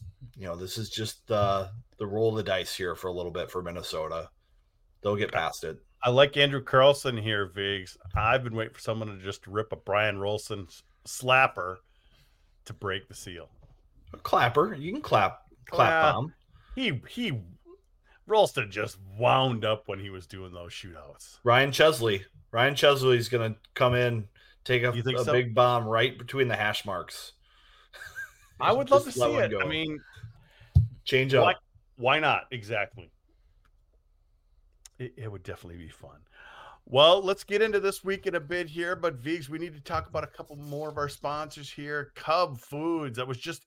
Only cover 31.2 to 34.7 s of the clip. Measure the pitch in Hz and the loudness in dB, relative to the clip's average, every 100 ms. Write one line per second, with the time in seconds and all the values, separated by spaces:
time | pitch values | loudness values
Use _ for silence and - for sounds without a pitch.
31.2 | 135 131 117 - _ _ _ - 123 151 | 6 6 6 2 _ _ _ -2 2 4
32.2 | 151 101 - 123 101 107 98 110 82 _ | 4 2 -2 -12 -6 -4 -4 -8 -20 _
33.2 | _ _ _ _ _ _ _ _ _ _ | _ _ _ _ _ _ _ _ _ _
34.2 | _ _ _ _ _ | _ _ _ _ _